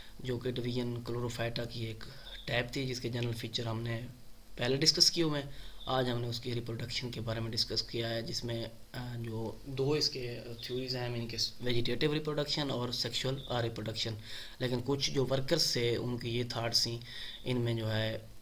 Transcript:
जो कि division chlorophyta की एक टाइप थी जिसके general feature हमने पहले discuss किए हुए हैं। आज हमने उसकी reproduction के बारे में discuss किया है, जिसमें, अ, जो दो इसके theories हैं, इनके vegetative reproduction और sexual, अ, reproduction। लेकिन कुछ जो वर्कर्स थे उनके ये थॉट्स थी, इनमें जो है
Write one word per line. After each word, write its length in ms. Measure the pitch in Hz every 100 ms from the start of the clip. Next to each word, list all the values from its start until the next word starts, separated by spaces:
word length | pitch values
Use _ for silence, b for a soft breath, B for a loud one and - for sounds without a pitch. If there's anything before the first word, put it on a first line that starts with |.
| B B
जो 160 | 127 120
कि 140 | 127
division 460 | 123 123 123 120 120
chlorophyta 720 | 120 120 120 120 117 120 117
की 180 | 117 110
एक 180 | 107 - B B B -
टाइप 240 | 120 123 143
थी 100 | 131
जिसके 240 | 123 120
general 240 | 120 120
feature 340 | 113 117 - 117
हमने 300 | 113 117 117 123 - - - - -
पहले 200 | 120 139
discuss 320 | 156 - -
किए 140 | 170
हुए 160 | 160 147
हैं। 160 | 135 B B B -
आज 220 | 131 123
हमने 180 | 120 120
उसकी 260 | 117 123
reproduction 560 | 120 - 117 120 - 123
के 100 | 110
बारे 220 | 113 110
में 100 | 113
discuss 300 | 110 - 110
किया 260 | - 120 117
है, 160 | 117
जिसमें, 420 | 160 - 120 117 113
अ, 60 | - - 127
जो 680 | 123 120 117 110 113 - 139
दो 260 | 135 135 151
इसके 600 | 147 135 123 117 117 117
theories 400 | - 127 131 127
हैं, 200 | 120 120
इनके 220 | 117 113 - -
vegetative 520 | 123 120 117 123 156
reproduction 580 | 151 156 147 147 - 139
और 220 | 123 123
sexual, 500 | 120 120 - 131 135 -
अ, 100 | 123
reproduction। 560 | 117 113 110 107 113 107 B B B B
लेकिन 200 | 127 123
कुछ 300 | 127 139 139
जो 140 | 139 123
वर्कर्स 500 | 131 131 165 - 127
थे 220 | 120 107
उनके 320 | 120 120 120
ये 140 | 117
थॉट्स 420 | 123 117 117 - 117
थी, 160 | 117 B B B B -
इनमें 320 | 123 117 113
जो 100 | 110
है 420 | 110 110 110 - -